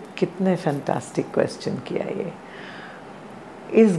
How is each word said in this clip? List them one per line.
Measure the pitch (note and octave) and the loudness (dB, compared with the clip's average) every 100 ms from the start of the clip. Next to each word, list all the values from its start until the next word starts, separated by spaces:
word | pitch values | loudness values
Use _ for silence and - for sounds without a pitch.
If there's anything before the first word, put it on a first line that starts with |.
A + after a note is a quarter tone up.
| - - | -8 -2
कितने | F3+ - F#3+ E3+ | -2 2 2 4
फैंटास्टिक | D#3+ C#3+ - - - - - | 2 0 0 0 0 -4 -2
क्वेश्चन | - - - - | 2 0 0 -4
किया | - - - | -4 -4 -4
ये। | - - F3 - - - - - - - - - - - - - - | -4 -4 -6 -8 -14 -14 -14 -14 -14 -16 -16 -16 -16 -16 -16 -16 2
इस | - A3 | 8 8